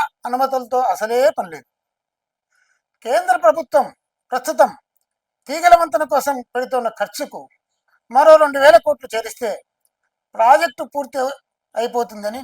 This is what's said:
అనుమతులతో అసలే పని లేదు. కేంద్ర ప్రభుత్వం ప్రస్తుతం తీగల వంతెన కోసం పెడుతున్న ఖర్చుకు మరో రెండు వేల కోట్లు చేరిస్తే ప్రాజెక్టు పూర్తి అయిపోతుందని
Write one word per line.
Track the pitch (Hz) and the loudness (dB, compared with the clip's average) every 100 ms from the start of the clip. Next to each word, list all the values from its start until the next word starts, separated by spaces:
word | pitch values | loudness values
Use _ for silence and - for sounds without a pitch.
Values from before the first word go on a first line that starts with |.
| 294 _ 247 | -4 _ -8
అనుమతులతో | 254 269 262 240 254 240 | -4 -2 -4 -4 0 0
అసలే | 180 220 240 285 247 | 0 -2 2 0 0
పని | 185 | -8
లేదు. | 151 _ _ _ _ _ _ _ _ _ _ _ _ _ _ | -12 _ _ _ _ _ _ _ _ _ _ _ _ _ _
కేంద్ర | 226 302 370 349 | -4 -2 0 0
ప్రభుత్వం | 330 311 - 294 214 - _ _ - | 2 0 0 -2 -2 -8 _ _ -10
ప్రస్తుతం | 254 277 285 247 - _ _ _ _ _ _ - | -8 -4 0 0 0 _ _ _ _ _ _ -12
తీగల | 311 349 339 | -2 4 4
వంతెన | 339 330 302 | 4 -4 -2
కోసం | 285 285 262 - | -4 -4 -8 -8
పెడుతున్న | 247 254 254 226 - | -10 -6 -6 -6 -6
ఖర్చుకు | 202 - 262 170 131 _ _ _ _ _ _ | -10 -8 -12 -14 -20 _ _ _ _ _ _
మరో | 247 311 311 | 2 6 6
రెండు | 294 277 | 4 2
వేల | 285 330 | 6 6
కోట్లు | 302 285 247 | 4 -6 -6
చేరిస్తే | 220 226 - 233 - _ _ _ _ _ _ _ | -10 -10 -8 -8 -8 _ _ _ _ _ _ _
ప్రాజెక్టు | 220 226 311 330 - 277 | 0 2 2 0 -8 -12
పూర్తి | 285 254 269 254 277 _ _ _ | -10 -10 -6 -6 -8 _ _ _
అయిపోతుందని | 220 240 240 233 208 208 240 | -8 -6 -4 -6 -8 -12 -12